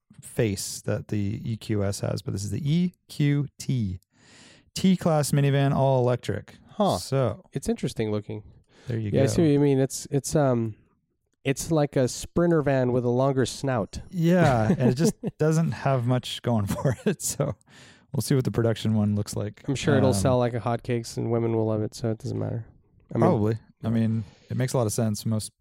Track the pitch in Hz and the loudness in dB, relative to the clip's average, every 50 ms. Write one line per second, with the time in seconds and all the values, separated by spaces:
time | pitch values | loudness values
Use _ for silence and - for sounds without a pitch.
0 | _ _ - - - - - - 127 110 95 - - - - - - - 107 107 | _ _ -20 -20 -20 -10 -2 -2 0 0 0 -4 -6 -8 -10 -8 -6 -4 -4 -4
1 | - - 110 104 101 98 110 113 - 123 113 107 - - 110 104 98 98 101 - | -4 -4 -4 -2 -2 -2 -4 -6 -6 -8 -8 -8 -6 -4 -2 -2 -2 -2 -4 -4
2 | - - - - - - 110 101 101 101 98 - - 139 156 170 180 180 - _ | -4 -4 -4 -6 -6 -6 -8 -6 -6 -6 -6 -4 -2 -2 0 0 0 -2 -4 _
3 | _ - - - 147 143 143 143 139 - _ - - - 139 127 110 95 90 - | _ -12 -4 -2 0 0 2 0 -2 -6 _ -12 -6 -4 -2 -2 -2 -4 -6 -8
4 | _ _ _ _ _ - - - - - - - _ _ - - - 190 185 - | _ _ _ _ _ -20 -20 -20 -20 -20 -20 -20 _ _ -8 0 2 2 4 4
5 | - 175 156 151 143 - - 143 143 143 135 139 139 139 - - 135 135 135 127 | 2 2 2 2 2 2 2 2 2 4 2 2 2 2 2 2 2 2 2 2
6 | 123 123 123 120 - - 98 98 - - - - - - - - 208 180 120 90 | 2 2 0 -2 -2 -4 -6 -6 -6 -12 -20 -20 -20 -12 -4 0 0 2 0 0
7 | - - 135 135 131 110 - - - _ - 143 - 214 233 - - 135 - - | -2 -2 -2 0 0 0 -2 -6 -10 _ -10 -8 -4 -4 -4 -4 -4 -6 -4 -4
8 | 113 107 104 104 104 - 110 107 - - - - _ _ _ - - - 117 113 | -4 -2 -2 -4 -4 -8 -12 -14 -14 -18 -20 -20 _ _ _ -18 -10 -6 -6 -4
9 | 110 104 - 135 135 135 - - 170 151 143 143 147 143 139 131 135 135 - - | -2 0 2 2 2 4 4 4 4 4 6 4 4 4 4 4 2 0 -2 -6
10 | - - - 139 - - - 160 143 135 127 120 117 113 104 _ _ _ _ _ | -8 -4 -4 -4 -2 0 0 2 2 4 2 2 0 -4 -6 _ _ _ _ _
11 | _ _ _ _ _ _ _ _ - 135 139 - - - 165 156 147 139 - 147 | _ _ _ _ _ _ _ _ -4 -4 -4 -2 -2 -2 0 0 0 2 2 0
12 | 131 123 - - - - - 180 170 175 170 160 139 139 135 131 127 123 123 127 | 0 0 -2 -6 -10 -4 0 2 2 4 4 2 2 2 2 2 2 2 2 0
13 | 120 123 120 123 131 139 135 131 123 - - - - 135 131 120 95 - - - | 0 2 2 2 2 2 2 2 0 -2 -2 -6 -4 -2 -2 -2 -2 -4 -6 -14
14 | - - - 180 160 170 175 185 170 151 127 117 107 107 185 - 131 123 127 123 | -12 -8 -4 0 2 4 4 6 6 4 4 4 4 2 2 2 4 2 2 4
15 | 170 226 - - - 202 - - 151 156 160 160 165 151 117 - - 139 135 131 | 2 2 2 0 -6 -8 -2 0 2 2 4 2 2 0 -2 -2 0 0 0 2
16 | 117 123 127 123 - - - - - 120 120 110 101 95 - - - 143 117 - | 2 0 0 -2 -2 -6 -10 -6 -2 0 0 0 0 -2 -4 -2 0 -2 -2 0
17 | - 220 175 - - - - - 151 143 - _ _ _ - - - - - _ | -2 -4 -2 -2 -4 -6 -4 -4 -4 -4 -4 _ _ _ -20 -20 -20 -20 -20 _
18 | _ _ - - - - 147 131 120 120 101 - 113 113 110 - - 113 110 107 | _ _ -6 -4 0 0 2 2 2 0 0 0 2 0 0 0 0 0 2 2
19 | 104 104 104 101 104 - - 110 104 104 107 - - - 139 - - 160 143 135 | 2 2 0 -2 -4 -4 -6 -6 -6 -8 -10 -10 -6 -6 -4 -2 2 2 4 4
20 | 135 131 120 98 - 135 127 123 123 120 120 120 - 120 117 117 - - 123 117 | 4 4 2 2 2 2 2 2 2 0 -2 -4 -4 -2 -4 -4 -2 -4 -4 -4
21 | 117 - - 127 120 117 117 117 117 117 113 113 110 110 110 107 107 110 - - | -4 -6 -6 -6 -4 -2 0 0 0 0 0 0 0 0 0 -2 -2 -6 -6 -6
22 | - 113 110 110 - 120 110 107 107 107 107 113 113 - - _ _ _ _ _ | -4 -4 -4 -4 -6 -6 -6 -4 -4 -4 -6 -8 -10 -12 -18 _ _ _ _ _
23 | _ - - 110 113 175 170 113 104 107 113 110 - _ - - - 113 113 113 | _ -6 0 2 4 4 4 4 2 0 -2 -4 -6 _ -18 -10 -6 -2 0 0
24 | 113 110 113 110 104 - - _ _ - 117 117 127 123 - 135 117 110 - - | 0 0 0 -2 -6 -8 -14 _ _ -8 -4 -4 -4 -2 0 0 0 0 0 0
25 | 117 110 107 - - 117 110 107 - - _ _ | -2 -2 -2 -4 -4 -4 -4 -4 -4 -8 _ _